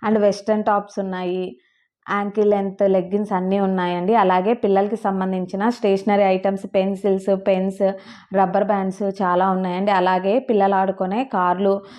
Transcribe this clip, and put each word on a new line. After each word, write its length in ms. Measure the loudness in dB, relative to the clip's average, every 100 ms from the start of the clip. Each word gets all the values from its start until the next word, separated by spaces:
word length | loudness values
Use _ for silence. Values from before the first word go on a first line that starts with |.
and 140 | -2 2
వెస్ట్రన్ 460 | 2 0 -2 -2
టాప్స్ 320 | 2 0 -2 -6
ఉన్నాయి, 400 | -6 -6 -4 -4 -6 -10 _ _ _ _ -6
యాంకిల్ 440 | -4 -4 0 2
లెంత్ 320 | 2 -2 0 2
లెగ్గింగ్స్ 380 | 2 0 -4 -2 -2
అన్నీ 200 | 0 0
ఉన్నాయండి. 520 | 0 0 -2 -2 2
అలాగే 380 | 2 4 2 2
పిల్లలకి 440 | 0 2 2 2 -2 -2
సంబంధించిన 560 | -2 -2 -4 -4 -2 -2
స్టేషనరీ 560 | 0 0 0 2 2 4 2
ఐటమ్స్, 280 | 0 -4 -2
పెన్సిల్స్, 560 | 0 0 0 0 0 0 0 0
పెన్స్, 360 | 0 0 0 -2 -2 -10 -20 -6 0
రబ్బర్ 300 | 2 2 0
బ్యాండ్స్ 340 | 0 -2 -4 -6 -2
చాలా 260 | 0 2 2
ఉన్నాయండి. 420 | 0 -2 -2 0 2
అలాగే 340 | 2 2 2 0 0
పిల్లలు 280 | 2 2 2
ఆడుకునే 400 | 0 -2 -4 -2 -2 0
కార్లు 380 | 0 2 0 0 -4